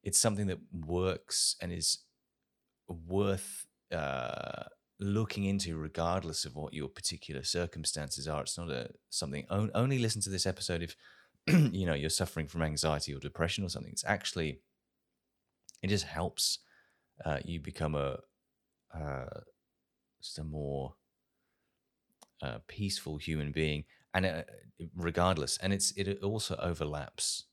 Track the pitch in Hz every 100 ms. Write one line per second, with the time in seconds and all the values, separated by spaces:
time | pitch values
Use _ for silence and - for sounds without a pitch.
0 | 101 - 120 104 101 90 - 87 78 87
1 | 92 87 - - - - 87 87 78 -
2 | _ _ _ _ _ _ _ _ - 87
3 | 80 95 101 98 - - - _ _ 85
4 | 71 65 60 - - - - - _ _
5 | 101 101 110 104 98 98 92 80 78 -
6 | 85 92 82 76 76 67 76 78 67 -
7 | - 85 - 69 - 87 85 82 78 78
8 | 71 - 71 76 - - 85 65 58 -
9 | _ - 71 71 - 98 107 104 127 135
10 | 113 107 98 95 95 92 - 87 85 -
11 | - - _ _ - 170 143 92 90 73
12 | 78 - 87 - 73 85 80 76 78 76
13 | - 69 71 - 85 - 95 - - -
14 | - 101 - 90 78 67 _ _ _ _
15 | _ _ _ _ _ _ - _ 92 101
16 | - 80 90 - - - _ - _ _
17 | _ - 78 71 - 82 71 - 78 73
18 | 69 65 - _ _ _ _ _ _ 82
19 | 73 67 64 - - _ _ _ _ _
20 | _ _ - - 78 76 71 69 67 -
21 | _ _ _ _ _ _ _ _ _ _
22 | _ _ - _ 67 57 - - 101 -
23 | - 76 78 78 73 76 78 76 - -
24 | _ 92 95 80 - - - _ 85 87
25 | 85 85 90 80 69 - 95 98 - -
26 | 98 98 98 110 - 92 87 80 73 73
27 | 69 - - - -